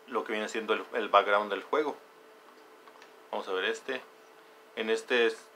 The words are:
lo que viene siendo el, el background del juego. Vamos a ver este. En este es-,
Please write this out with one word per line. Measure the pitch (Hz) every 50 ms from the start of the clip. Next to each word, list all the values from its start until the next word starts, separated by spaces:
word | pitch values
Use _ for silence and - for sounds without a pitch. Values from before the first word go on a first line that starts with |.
| -
lo | - 127 110 110
que | - 110
viene | 107 107 98
siendo | - 113 107 107 107
el, | 104 95 - -
el | 123 107 98
background | 98 101 98 101 101 101 107 104
del | 98 95 92
juego. | - - 143 160 143 - - - - - - - - - - - - - - - - - - - - - - - - - - - -
Vamos | 110 107 101 101
a | 95
ver | 92 95
este. | 110 113 113 - - 131 127 - - - - - - - - - - - - - - -
En | 113 113 110
este | 113 110 - - 127 120 117 113
es-, | 110 - - - -